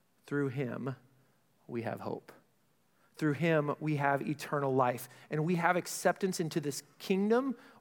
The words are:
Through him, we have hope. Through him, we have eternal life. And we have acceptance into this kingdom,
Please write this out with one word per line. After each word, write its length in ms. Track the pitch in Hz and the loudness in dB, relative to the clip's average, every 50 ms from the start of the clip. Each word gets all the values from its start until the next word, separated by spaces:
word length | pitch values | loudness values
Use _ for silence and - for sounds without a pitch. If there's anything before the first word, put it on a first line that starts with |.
| _ _ _ _ _ | _ _ _ _ _
Through 220 | - 147 143 143 139 | -6 -2 -2 -2 -2
him, 460 | 113 139 139 117 117 123 120 131 131 - - _ _ _ _ _ _ _ _ _ _ _ _ | -2 -4 -4 -4 -6 -6 -6 -8 -8 -10 -14 _ _ _ _ _ _ _ _ _ _ _ _
we 140 | - - 120 | -10 -8 -6
have 180 | 110 110 - 98 | -4 -6 -6 -6
hope. 320 | 95 110 120 - - - - - _ _ _ _ _ _ _ _ _ _ _ _ _ _ _ | -6 -6 -8 -8 -10 -14 -20 -20 _ _ _ _ _ _ _ _ _ _ _ _ _ _ _
Through 160 | - 156 156 143 | -2 0 0 2
him, 420 | 120 160 170 165 156 147 147 - - | 2 2 4 4 4 2 0 -2 -2
we 160 | 151 156 151 | -2 -2 0
have 260 | 139 143 139 139 139 | 2 2 2 2 2
eternal 520 | - 156 151 - - - - 147 139 135 131 | 0 -2 -4 -6 -4 -4 -2 0 0 2 4
life. 360 | 131 131 123 127 123 - - - - - - | 4 4 2 2 -2 -6 -14 -18 -20 -10 -6
And 160 | 151 151 151 | -2 -2 0
we 100 | 170 180 | 2 2
have 200 | 170 170 170 180 | 2 4 2 2
acceptance 640 | 180 - - - - - 190 175 - - 190 180 - | 2 0 -4 -4 0 2 2 2 2 0 -2 0 -2
into 200 | 175 156 - 170 | -4 -2 -2 -2
this 240 | 139 147 135 - - - _ - | -2 -2 -4 -6 -10 -16 _ -8
kingdom, 560 | - - 196 190 202 208 226 240 262 277 247 - - - - - | -2 0 2 2 4 4 4 2 2 0 -4 -6 -10 -20 -14 -2